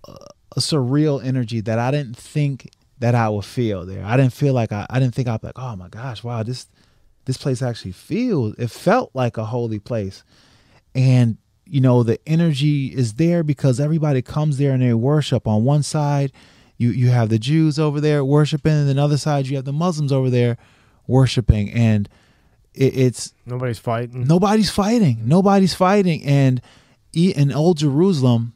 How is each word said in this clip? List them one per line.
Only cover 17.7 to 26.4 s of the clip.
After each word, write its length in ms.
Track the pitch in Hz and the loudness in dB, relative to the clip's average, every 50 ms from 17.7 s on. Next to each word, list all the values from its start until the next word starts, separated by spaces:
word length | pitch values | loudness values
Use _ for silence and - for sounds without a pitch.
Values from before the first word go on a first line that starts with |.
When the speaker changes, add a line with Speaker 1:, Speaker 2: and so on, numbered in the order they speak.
| 143 | 0
Speaker 1:
over 220 | 156 156 151 143 151 | 0 -2 0 0 0
there 240 | 147 151 151 147 135 | 0 0 0 0 0
worshiping, 480 | 135 143 151 151 143 151 151 - 151 | 2 2 2 2 2 -2 -2 0 0
and 180 | 151 151 143 139 | 2 2 2 2
on 40 | 135 | 2
the 80 | 139 143 | 2 2
other 140 | 147 147 | 2 0
side, 300 | 135 - 156 147 143 135 | 0 0 -2 -2 -2 -2
you 100 | 127 143 | -2 -4
have 80 | 135 127 | -6 -6
the 80 | 139 139 | -6 -4
Muslims 400 | 151 170 185 165 151 147 131 139 | -2 -2 -2 -2 -2 -2 0 0
over 160 | 135 131 127 | 0 0 2
there 280 | 123 123 120 120 117 - _ _ _ _ _ _ _ _ _ | 2 2 2 0 0 -4 _ _ _ _ _ _ _ _ _
worshiping. 640 | - 123 131 131 120 - 131 110 - 113 107 101 101 | 2 4 4 4 4 2 0 2 4 2 2 0 -2
And 360 | - 117 117 113 107 104 101 - _ _ _ _ _ _ _ _ _ _ _ _ _ | 0 2 2 4 2 2 -2 -4 _ _ _ _ _ _ _ _ _ _ _ _ _
it, 240 | - 135 127 - | 0 0 0 2
it's 360 | 131 131 127 110 - - - _ _ _ | 2 0 0 0 -4 -14 -16 _ _ _
Speaker 2:
Nobody's 340 | 120 123 127 131 123 113 - | -12 -8 -6 -6 -6 -6 -6
fighting. 460 | _ 120 113 117 123 117 123 127 123 | _ -4 -4 -4 -6 -8 -6 -4 0
Speaker 1:
Nobody's 440 | 135 165 180 202 202 214 220 208 - | 2 2 2 4 2 2 2 2 0
fighting. 520 | - - 196 208 240 247 208 143 117 113 113 | 0 -2 0 2 2 2 2 2 2 0 0
Nobody's 480 | 117 156 190 185 202 196 202 190 180 - | 2 2 4 4 4 4 4 4 2 2
fighting. 500 | - 185 180 202 208 190 180 160 - - | 0 2 2 4 2 2 2 -2 -2 0
And 380 | 143 139 139 | 0 2 4